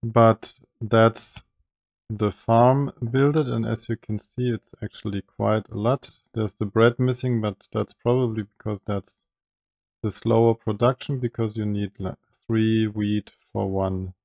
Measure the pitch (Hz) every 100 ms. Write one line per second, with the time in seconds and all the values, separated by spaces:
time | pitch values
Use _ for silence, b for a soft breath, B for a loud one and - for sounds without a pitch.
0 | 117 113 113 110 - - _ _ 107 113
1 | 113 - - - _ _ _ _ _ _
2 | _ 107 104 - - 113 123 135 143 -
3 | 117 127 139 151 135 117 113 113 - 113
4 | - 107 - - 123 113 _ - 107 -
5 | 110 101 - _ 107 110 - 107 107 135
6 | - - _ - 107 - 104 110 113 120
7 | 127 127 127 117 107 95 _ 110 104 -
8 | 120 123 123 110 104 _ - 104 - 101
9 | - _ _ _ _ _ _ _ _ _
10 | 107 - 113 113 117 113 - 104 120 131
11 | - 139 123 - 113 104 104 101 101 _
12 | 92 - _ _ _ 113 110 110 110 107
13 | 104 104 - _ _ 107 101 95 95 95
14 | 92 -